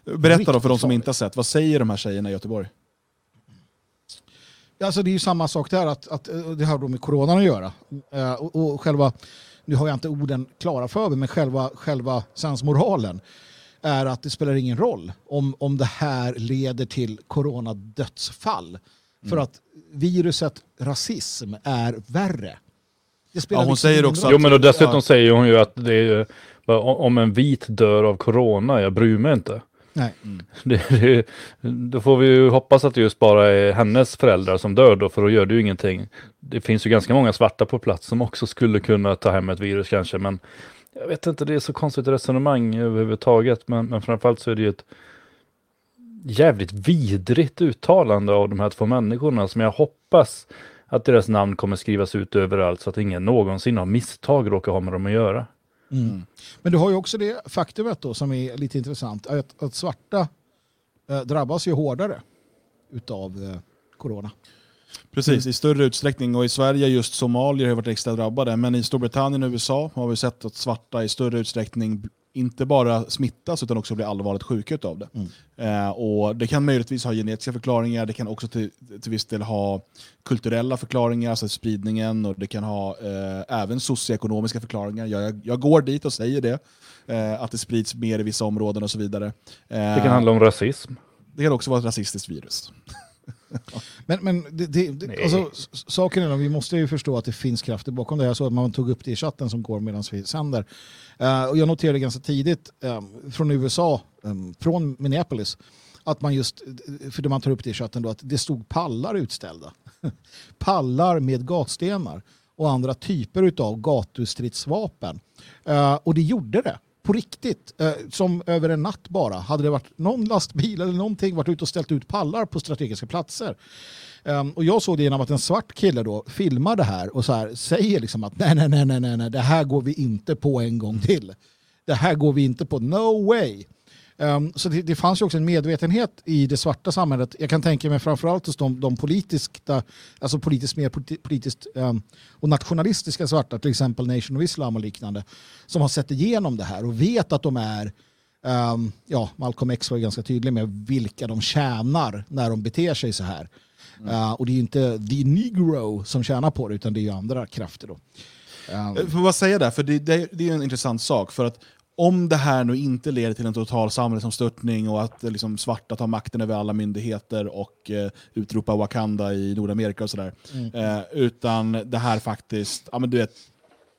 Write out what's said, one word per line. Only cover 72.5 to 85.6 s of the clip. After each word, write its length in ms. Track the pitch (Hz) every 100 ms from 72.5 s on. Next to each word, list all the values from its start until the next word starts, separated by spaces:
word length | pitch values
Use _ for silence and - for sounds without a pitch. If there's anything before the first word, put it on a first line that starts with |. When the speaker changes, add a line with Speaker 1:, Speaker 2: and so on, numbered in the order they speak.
| - 131
Speaker 1:
bara 380 | 139 120 113
smittas 580 | 113 - 127 - - 170
utan 140 | 120 113
också 180 | -
blir 120 | 110 107
allvarligt 360 | 101 98 98
sjuka 320 | - 113 104
utav 240 | 151 95 85
det. 100 | -
Speaker 2:
Mm. 140 | - 90 - _ - 113 104 101
Speaker 1:
Eh, 40 |
och 460 | 101 113 104 104 117
det 100 | 113
kan 180 | 147
möjligtvis 400 | 143 131 117 127
ha 80 | 123
genetiska 400 | 110 107 110 -
förklaringar, 540 | 123 127 120 117 117 113
det 60 |
kan 160 | 110 113
också 200 | 110 117
till, 220 | 117 107 - 123 104
till 80 | 113
viss 160 | 110 -
del 160 | 110
ha 400 | 107 107 101 98 - _ - _
kulturella 520 | - 120 117 117 123 127
förklaringar, 540 | - 131 117 117 117
alltså 180 | 113 104
spridningen, 800 | - 117 107 104 110 110 110 104
och 80 | 95
det 80 | 98
kan 180 | 110
ha, 320 | 107 104 98 95
eh, 640 | 104 98 95 95 95 117
även 180 | 101 123
socioekonomiska 800 | - 123 - 110 107 107 110 113
förklaringar. 460 | 113 113 101 107 110
Jag, 160 | 104
jag, 180 | 104 104
jag 160 | 107 123